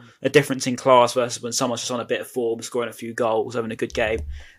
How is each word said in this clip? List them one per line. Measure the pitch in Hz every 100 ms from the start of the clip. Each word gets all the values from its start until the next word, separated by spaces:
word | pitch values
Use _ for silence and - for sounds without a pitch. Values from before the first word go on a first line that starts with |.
| - -
a | 135
difference | 143 139 127 131
in | 123
class | - 123 120
versus | - 120 113
when | 117
someone's | 117 127 117
just | -
on | 123
a | 110
bit | 117
of | 87
form, | 131 117 117
scoring | 117 123 117
a |
few | 110 117
goals, | 117 120 110 107 120
having | 113
a | 110
good | 113
game. | - 110 113 - - -